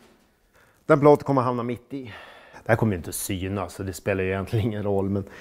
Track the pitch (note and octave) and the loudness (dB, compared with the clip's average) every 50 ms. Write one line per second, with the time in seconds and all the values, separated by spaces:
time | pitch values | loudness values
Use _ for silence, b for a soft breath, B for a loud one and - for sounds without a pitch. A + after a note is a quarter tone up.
0 | b b b b b b b _ _ _ _ _ _ _ _ _ _ - D#3 C#3+ | b b b b b b b _ _ _ _ _ _ _ _ _ _ 2 4 6
1 | C#3+ D3 D3 C#3+ - - C#3 C3+ A#2 B2+ B2 A#2+ A#2 A#2+ C3+ - - - C3+ C#3 | 8 8 8 6 4 2 2 2 2 0 -2 -4 -4 -6 -6 -8 -10 -14 -12 -12
2 | B2+ A2+ G2 B B B B B B B B B B - A2+ - A#2+ A2 G2 E2+ | -12 -14 -16 B B B B B B B B B B 2 2 4 4 0 0 -2
3 | D2+ F2 F2 - - - G2+ F2+ F#2 F#2+ G2 G2+ F#2 E2+ - - G2 F#2+ F2+ - | -6 -8 -10 -8 -6 -6 -4 -4 -4 -4 -4 -4 -6 -6 -8 -10 -8 -8 -8 -6
4 | - G#2 G2 F#2+ F#2+ F#2 F#2+ G2 F#2+ - - A2+ G2+ A#2 G#2 G#2 G2 G2+ G2+ F#2+ | -2 -2 0 0 0 -2 -2 -4 -4 -2 -2 -2 -2 -2 -4 -4 -2 -2 0 0
5 | F#2+ G2 G2 G2 F#2+ B B B | 0 0 -2 -2 -4 B B B